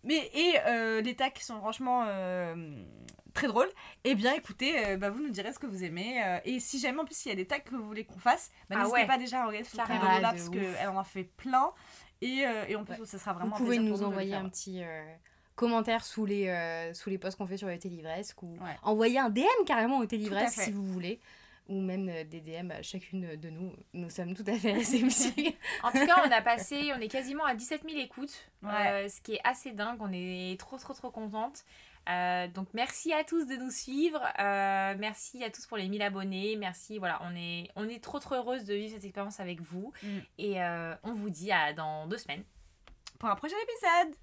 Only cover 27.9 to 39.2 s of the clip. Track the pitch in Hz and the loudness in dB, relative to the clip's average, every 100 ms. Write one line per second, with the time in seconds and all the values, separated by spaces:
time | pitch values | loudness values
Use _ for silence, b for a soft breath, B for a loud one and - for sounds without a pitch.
27.9 | 302 254 - 285 - - _ 202 208 202 | -6 -6 -8 -10 -12 -20 _ -4 2 2
28.9 | 202 202 - - 214 - 254 269 214 208 | 2 -2 -8 -6 0 0 0 -6 -4 -4
29.9 | 240 208 180 180 185 185 185 - 269 - | -4 -4 -4 -4 -4 -4 -6 -8 -14 -12
30.9 | 277 247 226 214 214 240 285 B B B | -10 -10 -8 -6 -4 -6 -6 B B B
31.9 | B - 180 180 180 180 180 190 226 262 | B -4 0 2 0 -2 -6 -6 -2 -4
32.9 | - 320 311 311 330 269 262 254 247 - | -2 0 0 2 0 0 -4 -4 -6 -4
33.9 | 269 330 302 254 - 202 196 196 196 190 | 2 2 2 -2 0 2 2 2 2 0
34.9 | 196 214 208 - 254 233 - - 220 190 | 0 -4 -6 -12 -8 -8 -8 -8 -4 -2
35.9 | 208 202 196 190 190 202 214 196 175 - | 0 -2 -2 -4 -2 -2 -2 -4 -8 -12
36.9 | 214 180 160 175 175 170 175 170 - 220 | -4 -2 -2 -4 -6 -6 -6 -8 -8 -6
37.9 | 233 - 294 - 254 240 262 202 202 214 | -6 -8 -8 -2 -2 -2 -4 -2 -4 -4
38.9 | 220 196 202 | -10 -12 -8